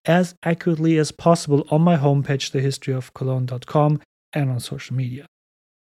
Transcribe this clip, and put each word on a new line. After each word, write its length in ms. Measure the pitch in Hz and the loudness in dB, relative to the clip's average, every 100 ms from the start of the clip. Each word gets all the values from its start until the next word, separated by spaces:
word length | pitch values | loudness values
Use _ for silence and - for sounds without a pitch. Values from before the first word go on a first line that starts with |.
as 300 | - 170 175 - | 0 2 2 -4
accurately 560 | 165 170 180 156 160 160 | -4 -2 -2 0 2 2
as 140 | 147 | 0
possible 520 | - 170 165 - 143 - | 0 4 4 2 0 2
on 120 | 156 | 2
my 140 | 175 165 | 4 4
homepage, 540 | 143 143 135 135 - | 2 0 0 -4 -4
the 100 | 139 | -2
history 320 | 135 131 - | -2 -4 -6
of 220 | 131 - | -6 -8
cologne 320 | - 131 131 127 | -8 -4 -4 -4
dot 200 | 127 - | -8 -2
com, 340 | 156 151 147 - _ _ | 2 2 0 -4 _ _
and 180 | 156 135 | -4 -2
on 80 | 127 | -4
social 380 | - 139 - 123 | -6 -12 -6 -4
media. 300 | 127 127 - _ _ _ _ _ | -4 -8 -16 _ _ _ _ _